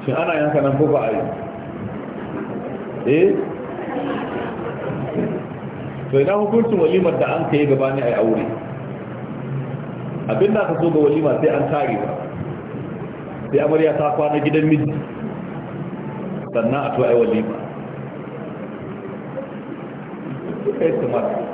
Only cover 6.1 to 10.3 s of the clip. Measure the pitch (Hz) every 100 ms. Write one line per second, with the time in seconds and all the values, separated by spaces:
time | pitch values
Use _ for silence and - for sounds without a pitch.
6.1 | 135 156 202 208 226 226 202 160 185 170
7.1 | 151 139 156 165 147 143 135 135 139 120
8.1 | 110 113 107 95 113 - - - - -
9.1 | - - - 135 135 - - - - -
10.1 | - -